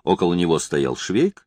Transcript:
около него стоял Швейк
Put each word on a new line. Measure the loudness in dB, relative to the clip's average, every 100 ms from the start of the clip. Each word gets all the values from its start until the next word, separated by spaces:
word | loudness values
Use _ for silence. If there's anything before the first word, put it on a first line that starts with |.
около | -2 0 2
него | 2 2 0
стоял | 0 -2 -2 -4
Швейк | -4 0 0 -4